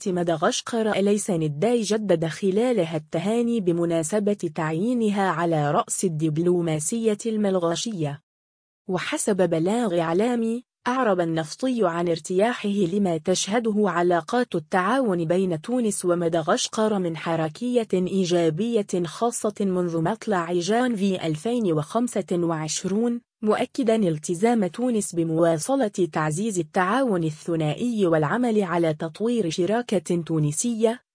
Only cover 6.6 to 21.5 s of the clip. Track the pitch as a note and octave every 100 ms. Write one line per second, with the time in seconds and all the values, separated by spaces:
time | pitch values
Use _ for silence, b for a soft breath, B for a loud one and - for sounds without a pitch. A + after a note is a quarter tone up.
6.6 | E3+ D#3 D3+ A#3 A3+ G#3 A#3 G#3+ G3+ F#3
7.6 | E3+ E3 A#3 G3 D3 D3 _ _ _ _
8.6 | _ _ - F3+ - D4+ - F#3+ F3 E3
9.6 | F3 A#3 A#3 E3+ E3 E3+ A#3 A#3+ A3+ A#3
10.6 | - _ B3 B3+ A#3 F3+ E3+ D#3+ D#3 -
11.6 | C4 A#3+ F#3 E3+ F3 E3 - F#3 A3 A#3+
12.6 | G#3 G3+ E3+ G3+ G3 D#3+ E3+ F3+ - A3+
13.6 | A3+ G#3 G3+ E3+ F3 E3+ D#3 A#3+ B3 F3
14.6 | D#3 F#3+ F#3 C4 A#3+ F3 D#3+ F3+ F#3+ D#3
15.6 | D#3 B3 A3 G3 F3+ F3 E3+ E3+ D#3 A#3+
16.6 | - - A3 G#3 F3 D#3+ F3 D#3+ D#3+ D#3
17.6 | B3 B3 A3 F#3 F3+ F#3+ F3 F3 E3 D#3
18.6 | A#3 A3+ G3+ F3+ E3+ - A#3 A#3+ A3 -
19.6 | G3+ F3+ F3 E3 E3 A3 - F#3+ E3 F3+
20.6 | E3+ A3+ B3+ G#3+ G3 F#3 E3 D#3 A3+